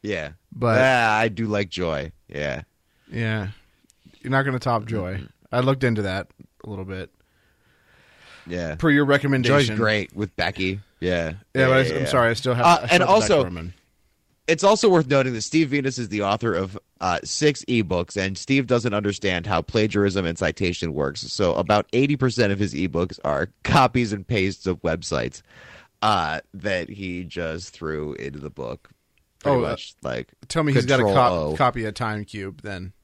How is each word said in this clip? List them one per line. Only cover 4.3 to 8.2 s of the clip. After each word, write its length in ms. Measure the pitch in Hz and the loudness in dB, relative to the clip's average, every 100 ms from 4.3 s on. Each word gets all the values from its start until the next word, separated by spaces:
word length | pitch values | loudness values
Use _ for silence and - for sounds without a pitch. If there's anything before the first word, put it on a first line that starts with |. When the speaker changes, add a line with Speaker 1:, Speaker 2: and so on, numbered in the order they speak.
Speaker 2:
not 120 | 135 135 | 0 0
gonna 120 | 127 | -2
top 260 | 131 117 110 | -2 -2 -2
Joy. 300 | 110 90 95 | -6 -6 -8
Speaker 1:
Mm-hmm. 100 | - _ _ | -10 _ _
Speaker 2:
I 80 | 123 | 0
looked 240 | 127 135 | 2 2
into 180 | 127 110 | 0 0
that 240 | 98 95 - _ - _ | -2 -4 -8 _ -20 _
a 60 | - | -14
little 160 | 101 95 | -12 -10
bit. 260 | 95 90 _ _ _ _ _ _ _ _ _ _ _ | -10 -12 _ _ _ _ _ _ _ _ _ _ _